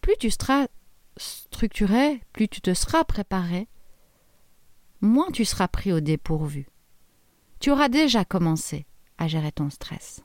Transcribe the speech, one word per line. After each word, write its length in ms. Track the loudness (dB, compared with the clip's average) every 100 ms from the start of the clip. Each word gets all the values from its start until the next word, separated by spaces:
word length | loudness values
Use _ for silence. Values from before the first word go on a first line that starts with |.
Plus 140 | 2 2
tu 120 | 2
seras 360 | 0 2 2 0 -6 -20 -20 _ -16
structuré, 1040 | -14 -14 -16 -4 -4 0 2 4 2 0 -10
plus 160 | -2 -2
tu 140 | -2
te 100 | -2
seras 320 | 0 2 2
préparé, 640 | 2 -2 -2 -4 -2 -4 -6 -14 -20 -20 _ _ _ _ _ _ _ -20 _ -2
moins 280 | 2 4 2
tu 140 | 0
seras 240 | -2 0 -2
pris 240 | 0 0
au 80 | 0
dépourvu. 680 | 0 -2 0 -2 -2 -8 -12 _ _ _ _ _ _ _ _ -4
Tu 100 | 2
auras 180 | 4 4
déjà 360 | 4 4 2
commencé 640 | 0 0 2 0 -2 -10 -10 -20 -20 -6
à 100 | -4
gérer 240 | -2 -4
ton 160 | -4 -6
stress. 540 | -6 -14 -14 -16 -20